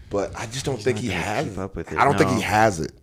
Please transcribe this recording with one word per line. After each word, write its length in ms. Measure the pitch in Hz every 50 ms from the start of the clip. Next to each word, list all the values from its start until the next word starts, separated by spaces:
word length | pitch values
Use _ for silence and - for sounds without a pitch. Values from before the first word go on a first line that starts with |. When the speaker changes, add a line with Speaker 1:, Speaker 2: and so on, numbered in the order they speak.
| - -
Speaker 1:
But 240 | 101 101 95 - - -
I 80 | 113
just 180 | 110 - 135 -
don't 120 | 147 131
Speaker 2:
He's 80 | 107 107
Speaker 1:
think 120 | 131 120 104
Speaker 2:
not 40 |
Speaker 1:
he 60 | 123 107
Speaker 2:
gonna 120 | 90 87
Speaker 1:
has 280 | - 104 107 127 160 123
Speaker 2:
keep 100 | 95 95
up 180 | 95 98 -
with 160 | 82 82 -
it, 60 | 80 80
Speaker 1:
I 60 | 123
don't 120 | 139 -
think 140 | - 98 95
Speaker 2:
no. 60 | 92
Speaker 1:
he 60 | -
has 360 | - - 104 107 110 110 92 80
it. 120 | 71 - - -